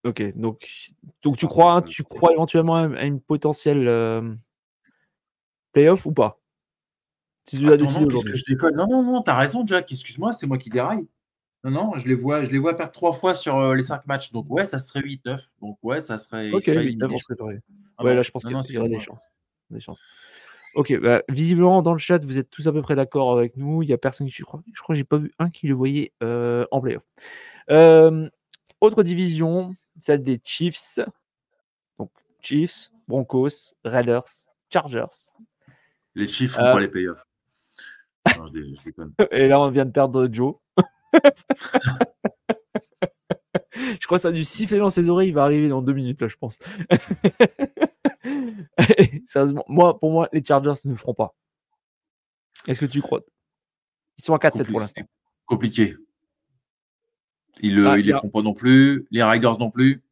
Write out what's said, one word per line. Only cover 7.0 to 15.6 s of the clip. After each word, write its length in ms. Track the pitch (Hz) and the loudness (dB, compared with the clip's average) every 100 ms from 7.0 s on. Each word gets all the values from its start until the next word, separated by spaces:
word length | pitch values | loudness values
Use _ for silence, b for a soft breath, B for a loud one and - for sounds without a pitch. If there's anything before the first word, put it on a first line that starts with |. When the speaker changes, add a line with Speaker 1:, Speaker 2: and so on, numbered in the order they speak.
| _ _ _ _ - | _ _ _ _ -14
Speaker 1:
Si 80 | 135 | 0
tu 60 | |
dois 0 | |
Speaker 2:
Attends, 140 | 147 147 | 4 6
Speaker 1:
décider 140 | 143 | 4
Speaker 2:
non, 80 | 147 151 | 2 0
qu'est-ce 0 | |
Speaker 1:
aujourd'hui. 200 | 123 110 | 0 -4
Speaker 2:
que 120 | 131 | -8
je 60 | - | -4
déconne ? 280 | 131 165 147 | 0 0 0
Non, 120 | 196 | 0
non, 160 | 262 | 0
non, 180 | 247 247 | 0 -2
t'as 140 | 220 127 | 0 0
raison, 300 | 139 240 214 | 0 -2 -2
Jack, 260 | 185 175 | -2 -2
excuse-moi, 420 | 131 - - 214 | -14 -14 -6 -6
c'est 140 | 233 143 | -6 -6
moi 100 | 127 | -6
qui 120 | 117 | -4
déraille. 380 | 123 139 208 165 _ _ _ _ _ 131 | -4 -4 -6 -10 _ _ _ _ _ -6
Non, 60 | |
non, 220 | 139 214 160 | -4 -4 -6
je 100 | 123 | -2
les 80 | 127 | -2
vois, 300 | 127 151 127 | 0 -2 -2
je 60 | |
les 80 | 135 | -2
vois 180 | 156 170 | -2 -4
perdre 160 | 160 | -8
trois 200 | - 170 | -2 -2
fois 220 | 160 185 180 | 0 -2 -2
sur, 220 | 151 135 | -2 0
euh, 180 | 135 131 | 0 0
les 80 | |
cinq 240 | 131 143 139 | -2 -8 -6
matchs. 260 | 139 - | -8 -6
Donc, 140 | 117 143 | -12 -6
ouais, 160 | 147 196 | -4 -4
ça 120 | 135 | -6
serait 220 | 131 143 | -8 -8
huit 240 | 139 135 120 | -10 -12 -10
neuf. 260 | 135 _ _ | -12 _ _